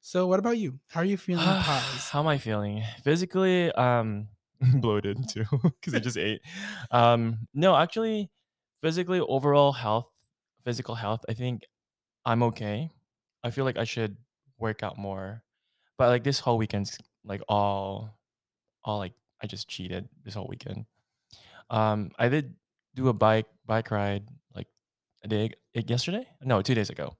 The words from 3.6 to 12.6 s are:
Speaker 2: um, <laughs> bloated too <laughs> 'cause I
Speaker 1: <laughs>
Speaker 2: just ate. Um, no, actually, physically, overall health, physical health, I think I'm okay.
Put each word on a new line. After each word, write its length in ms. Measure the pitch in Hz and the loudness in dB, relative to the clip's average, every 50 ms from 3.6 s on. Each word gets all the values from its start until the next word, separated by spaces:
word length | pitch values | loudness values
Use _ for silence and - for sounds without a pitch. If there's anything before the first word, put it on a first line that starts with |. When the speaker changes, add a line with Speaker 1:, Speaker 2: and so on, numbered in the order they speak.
| 175 170 | 2 2
Speaker 2:
um, 560 | - - 127 123 123 120 113 110 107 101 107 104 - _ _ _ _ _ | 2 2 4 4 4 2 2 0 -4 -4 -6 -10 -14 _ _ _ _ _
<laughs> 140 | 131 127 127 | 4 4 4
bloated 520 | 139 113 113 104 104 101 101 101 117 131 113 | 4 4 2 2 2 0 -2 -4 -4 -6 -8
too 180 | - 107 110 | -4 -6 -2
<laughs> 360 | 104 - 131 - 170 139 _ | -2 -2 2 2 0 0 _
'cause 140 | - - 123 | -8 -4 -4
I 40 | - | -2
Speaker 1:
<laughs> 0 | |
Speaker 2:
just 160 | 107 127 113 - | -2 -2 -4 -2
ate. 240 | 80 104 110 - _ 151 170 185 202 208 208 - - - | -2 -2 -4 -4 _ -14 -14 -12 -10 -10 -10 -12 -10 0
Um, 560 | - 120 117 117 120 117 117 113 113 110 117 - _ | 2 6 6 6 6 6 4 0 -2 -4 -6 -8 _
no, 220 | 139 160 190 180 | 2 4 6 6
actually, 540 | 143 160 165 - 220 226 226 220 214 208 - _ _ _ _ _ _ _ _ _ _ | 6 4 2 0 -4 -2 -2 -2 -2 -4 -6 _ _ _ _ _ _ _ _ _ _
physically, 380 | - 160 160 175 180 175 185 180 | -4 -2 -2 -2 -2 0 0 0
overall 520 | 165 - 131 135 131 147 143 143 143 139 135 | 0 0 0 0 2 4 6 6 6 6 4
health, 340 | 123 120 107 107 113 113 _ _ _ _ _ _ _ _ _ _ _ _ | 0 -2 0 0 0 -2 _ _ _ _ _ _ _ _ _ _ _ _
physical 300 | 123 120 - 120 - 113 | -6 -4 -4 -6 -8 -8
health, 320 | 113 113 101 110 117 - - | -6 -4 -4 -4 -4 -4 -8
I 60 | 113 | -6
think 300 | 110 123 127 123 110 - _ _ _ _ _ _ _ _ _ _ _ _ | -4 -4 -6 -6 -6 -10 _ _ _ _ _ _ _ _ _ _ _ _
I'm 180 | 127 117 117 120 | 0 2 4 4
okay. 480 | 117 110 - | 2 2 -2